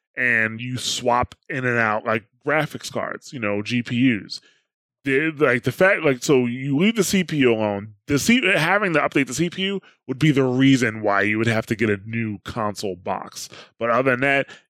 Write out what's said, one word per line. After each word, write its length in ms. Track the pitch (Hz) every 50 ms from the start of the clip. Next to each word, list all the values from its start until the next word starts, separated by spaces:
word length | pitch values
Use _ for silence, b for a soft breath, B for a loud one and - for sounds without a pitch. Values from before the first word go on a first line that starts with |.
| b _ -
And 440 | - 127 123 120 113 110 110 113 113
you 160 | 123 127 127 120
swap 560 | - - - - 127 123 120 123 123 - - _ _ -
in 160 | 170 135 127
and 140 | 127 120 120
out, 260 | 117 107 107 110 -
like, 180 | 120 110 117 113 _ _ _ -
graphics 460 | 143 143 156 147 151 - - - -
cards, 400 | - 117 - - - - - -
you 60 | - 131
know, 220 | 113 104 101 104
G 200 | 104 104 120 123
P 140 | 117 - 127
Us. 440 | 120 127 135 120 98 - - - - b b b b b b b _ _ _ _ _ -
The, 260 | 139 131 135 156 160
like, 320 | 160 139 151 131 123 123 -
the 80 | 131
fact, 300 | 120 - 185 190 208 196
like, 220 | 160 147 135 120 -
so 220 | - 147 131 123
you 320 | 120 120 131 135 143 139 139
leave 180 | 185 214 226
the 80 | 226 175
C 180 | - - 196
P 140 | 180 156 160 147
U 140 | 131 120 113
alone. 400 | 110 107 104 101 101 101 107 - _ _
The 120 | - 143 139
C-, 220 | 131 - 233 247 - 185 196
having 360 | 160 151 165 190 208 214 190 165
to 60 | 147
update 260 | 143 143 - 156 135
the 80 | 127 123
C 160 | 127 165 175
P 120 | - -
U 180 | 190 196 196 190 b b b b b -
would 100 | 131 131
be 120 | 151 160
the 120 | 139 135
reason 600 | 135 127 123 127 135 135 135 127 123 113 107 110
why 200 | 107 104 101 98
you 160 | 98 104 107 107
would 80 | 113
have 200 | 117 113 110 113
to 100 | - 117
get 140 | 101 117 110
a 80 | 104 98 98
new 320 | 110 113 117 113 110 104 95 -
console 520 | - - 120 110 104 101 - - 101 92
box. 520 | 90 92 101 95 - - - - - - - B B B B B B
But 120 | 113 117
other 220 | 117 120 135 135
than 80 | 123 120
that, 280 | 135 139 139 139 131 - B B B